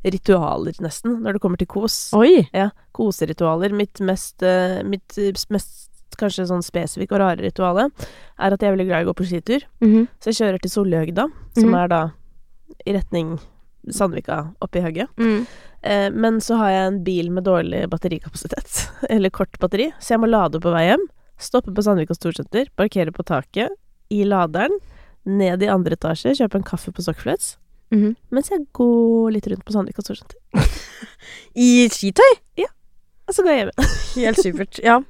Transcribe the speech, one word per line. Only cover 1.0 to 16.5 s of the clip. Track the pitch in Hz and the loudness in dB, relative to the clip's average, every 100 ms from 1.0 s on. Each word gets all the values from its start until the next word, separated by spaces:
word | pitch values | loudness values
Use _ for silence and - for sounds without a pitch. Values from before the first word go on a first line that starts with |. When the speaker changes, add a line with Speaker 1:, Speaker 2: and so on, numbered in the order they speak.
| 226 233 | -6 -4
Speaker 1:
når | 220 202 | -4 -2
det | |
kommer | 196 180 | -2 -2
til | 180 | -4
kos. | 196 214 - - 214 | -2 -4 -4 0 4
Speaker 2:
Oi. | 254 349 151 | 8 6 4
Speaker 1:
Ja, | 185 202 - - - | 0 -2 -4 -18 -4
koseritualer. | 220 - 156 156 165 165 196 208 | -4 -2 -4 0 0 0 -2 -2
Mitt | 202 - | -4 -2
mest, | 190 190 - - | -2 -2 -6 -2
eh, | 185 185 180 185 | 0 2 0 -2
mitt, | 196 196 - | -4 -6 -8
eh, | - 202 190 - | -4 -4 -4 -4
mest | 208 - - - - - - | -4 -6 -20 -20 -20 -20 -4
kanskje | 208 190 180 | -4 -2 -4
sånn | 180 170 | -4 -4
spesifikk | 170 165 - 190 | -6 -6 -8 -2
og | 202 | 2
rare | 190 170 | 2 0
ritualet | 190 - 180 185 277 | -4 -2 0 0 0
er | - - - - - 196 196 | -4 -18 -18 -20 -2 0 2
at | |
jeg | 202 | 0
er | |
veldig | 190 185 | 0 0
glad | 165 | 0
i | 175 | -2
å | |
gå | 175 | -2
på | 180 | -4
skitur. | 175 - 269 - - | -4 -2 -4 -4 2
Speaker 2:
Mhm. | 226 220 233 - | 4 6 2 -4
Speaker 1:
Så | - | -6
jeg | 220 | 0
kjører | 214 185 185 | 0 0 -4
til | |
Solhjøgda, | 214 196 160 160 175 285 - - | -2 0 0 0 -2 -4 -6 -4
som | - 226 | 4 4
Speaker 2:
Mhm. | 175 | 4
Speaker 1:
er | 180 | 2
da | 170 160 - - - - - - - | 0 -2 -8 -20 -20 -20 -20 -20 -6
i | - 202 | -2 -2
retning | - 175 160 165 - _ - _ - | -2 -4 -4 -8 -12 _ -20 _ -12
Sandvika, | 196 196 165 - 160 156 - | -2 -2 -2 -6 -6 -6 -10
oppe | - 175 | -6 -4
i | |
høgget. | 175 160 262 - | -4 -4 -8 -2
Speaker 2:
Mhm. | 226 214 240 - - - | 0 0 -4 -12 -20 -10
Speaker 1:
Eh, | - 202 196 | -2 0 0
men | 220 226 226 | 0 0 0
så | - | 0